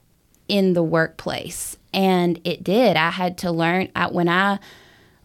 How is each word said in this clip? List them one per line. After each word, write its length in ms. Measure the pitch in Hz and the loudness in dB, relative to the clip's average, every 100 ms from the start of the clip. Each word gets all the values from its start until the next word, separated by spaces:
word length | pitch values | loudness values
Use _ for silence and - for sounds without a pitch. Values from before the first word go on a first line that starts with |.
| _ _ _ _ - | _ _ _ _ -2
in 240 | 202 190 | 2 2
the 100 | 175 | 2
workplace. 960 | 160 165 160 - 170 - - - - - - | 2 2 0 -4 -8 -8 -8 -12 -12 -14 -6
And 460 | 190 190 185 175 170 180 | 0 2 2 2 0 -4
it 180 | 165 | -6
did. 320 | - 208 240 160 | -2 2 4 4
I 140 | 165 | 0
had 280 | 180 180 180 | 0 -4 -4
to 120 | 175 | -4
learn, 380 | 165 165 180 - | -2 0 0 -2
I, 140 | - 175 | -4 -2
when 220 | 175 175 | 0 2
I 300 | 175 196 202 - - - _ _ _ | 2 0 -2 -8 -20 -20 _ _ _